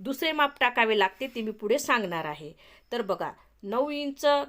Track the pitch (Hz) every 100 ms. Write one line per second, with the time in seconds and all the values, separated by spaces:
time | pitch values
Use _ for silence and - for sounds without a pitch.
0 | 196 269 320 302 285 - 247 240 226 214
1 | 190 - 262 233 220 214 208 208 - 240
2 | 190 165 156 147 156 - - - _ 240
3 | 196 170 156 - _ _ 196 233 294 294
4 | 285 277 294 285